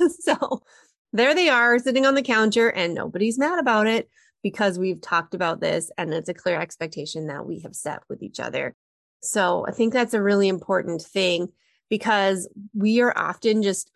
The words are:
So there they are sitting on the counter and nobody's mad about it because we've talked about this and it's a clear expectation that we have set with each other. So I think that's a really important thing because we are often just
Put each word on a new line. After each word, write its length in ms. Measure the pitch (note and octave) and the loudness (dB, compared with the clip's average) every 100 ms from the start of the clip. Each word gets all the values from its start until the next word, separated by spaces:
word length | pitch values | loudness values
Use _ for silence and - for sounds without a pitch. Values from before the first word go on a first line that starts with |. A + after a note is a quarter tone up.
| E4+ F4 | 0 0
So 420 | - E4 - C4 _ _ _ _ _ | -2 -2 -2 -6 _ _ _ _ _
there 220 | G#3 B3+ | 2 2
they 140 | D#4 E4+ | 4 4
are 300 | B3 A#3+ A#3+ | 4 6 4
sitting 280 | B3 B3+ C4+ | 2 2 4
on 80 | |
the 80 | C#4 | 2
counter 460 | C4+ A3 A3 A3 A#3 | 2 2 4 4 2
and 260 | - F3 | 2 -2
nobody's 440 | E3 - F3 A3 A#3 | -2 -6 -2 -2 0
mad 200 | D4 F4 | 0 0
about 280 | C4 A3 G#3+ | 2 2 2
it 220 | A3+ - _ _ _ | 0 -4 _ _ _
because 360 | G3+ F#3+ G#3 F3+ | -6 0 0 0
we've 220 | F#3 E3+ | -2 -4
talked 340 | - E3+ E3 | -2 -2 -2
about 260 | F3+ F3 D#3+ | -4 -2 -2
this 300 | E3 E3 - - | -2 -2 -4 -8
and 160 | E3 | -4
it's 140 | D#3+ D#3+ | -4 -6
a 60 | |
clear 260 | F3 - E3 | -6 -4 -2
expectation 640 | E3 - E3 D#3+ D3 D#3+ D#3 | -4 -8 -10 -10 -10 -8 -8
that 200 | C#3+ - | -8 -10
we 140 | E3+ | -12
have 140 | E3 | -12
set 280 | - - - - | -12 -10 -10 -12
with 140 | - | -14
each 180 | - - | -12 -10
other. 340 | B2 C3 C3 - _ _ _ _ | -6 -6 -6 -10 _ _ _ _
So 460 | - A3 F3+ F3 - | -6 -2 0 0 -2
I 40 | |
think 200 | - A3+ | -2 0
that's 220 | B3 A#3+ | 0 0
a 80 | A3+ | 0
really 260 | G3+ G3+ G3 | 2 4 2
important 540 | F#3 - F#3+ F3 E3 | 0 -2 -2 -2 -8
thing 460 | D#3+ G3 F#3 E3+ F3 _ _ _ - | -6 -2 0 0 -4 _ _ _ -4
because 580 | G#3+ A#3 G#3 G3 F#3+ - - G3+ | -4 0 2 2 0 -4 -14 -10
we 260 | G#3+ G#3 A3+ | -2 2 4
are 160 | A#3+ - | 2 0
often 440 | - F#3 A3+ G#3+ | -4 -2 0 2
just 280 | G3+ F#3 - | 2 -2 -6